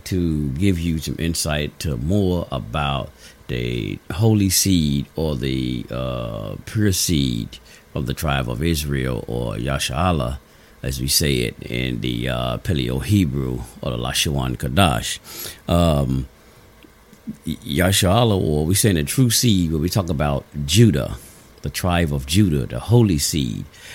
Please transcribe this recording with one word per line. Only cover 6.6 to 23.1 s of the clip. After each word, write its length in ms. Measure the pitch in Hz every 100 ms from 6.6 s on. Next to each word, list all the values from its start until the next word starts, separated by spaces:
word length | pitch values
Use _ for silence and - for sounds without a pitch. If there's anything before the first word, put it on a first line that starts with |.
pure 260 | - 110 104
seed 680 | 92 - 80 65 57 53 - - - -
of 120 | - 64
the 80 |
tribe 340 | 67 78 69 60
of 140 | 60
Israel, 580 | 82 78 73 69 64 57 -
or 260 | 60 60
Yashala, 840 | 50 65 69 - 65 92 80 60 67 - - - -
as 180 | 65 65
we 80 | 67
say 260 | - 78
it 280 | 65 60 -
in 380 | - 60 64 58
the, 280 | 62 58 64
uh, 280 | 60 62 58
Paleo 460 | - 76 60 64
Hebrew 560 | 67 104 78 67 64 62 - -
or 120 | -
the 60 | 60
Lashon 580 | 62 - 85 69 64 58
Kodash. 640 | 67 73 90 57 - - - - - - -
Um, 540 | 85 85 73 65 67 65 - - - - - - - - - - - 80
Y-, 100 | -
Yashala, 760 | - 71 87 95 92 110 120 92
or 260 | 76 76 78
we 80 |
say 160 | 95 110
in 60 | 85
the 80 |
true 260 | 71 - 123
seed, 400 | 110 123 95 82
when 120 | 80
we 60 | 85
talk 200 | 104 82
about 360 | 71 73 69 - 73 71
Judah, 500 | 92 113 69 50 - - - - -
the 100 | 71
tribe 420 | - 92 85 80
of 140 | 71 67
Judah, 400 | 90 98 71 57
the 140 | 58
holy 380 | - 120 107